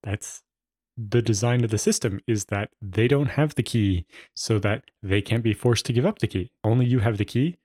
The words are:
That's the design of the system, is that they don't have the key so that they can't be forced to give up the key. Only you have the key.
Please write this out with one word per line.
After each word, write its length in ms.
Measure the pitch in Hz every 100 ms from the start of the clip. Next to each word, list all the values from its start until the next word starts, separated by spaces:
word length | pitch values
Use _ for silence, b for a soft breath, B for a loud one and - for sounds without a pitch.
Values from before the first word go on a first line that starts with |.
That's 380 | - 110 - - _ _ _ _ _ -
the 240 | 107 120
design 420 | 113 104 120 120
of 80 | 117
the 60 | 107
system, 420 | - 214 117 95 -
is 180 | 110 -
that 260 | 101 104 _
they 260 | 101 92 120
don't 240 | 139 139
have 240 | - 151 -
the 80 |
key 420 | 113 117 101 90 - B B
so 260 | - - 107
that 300 | 101 107 _ _
they 180 | 98 101
can't 220 | 101 113
be 100 | 113
forced 320 | 101 123 117 -
to 80 |
give 120 | 120 156
up 140 | -
the 80 | -
key. 240 | - 90 _
Only 220 | 107 120 123
you 140 | 127
have 180 | 110 101
the 80 | 101
key. 320 | 120 151 175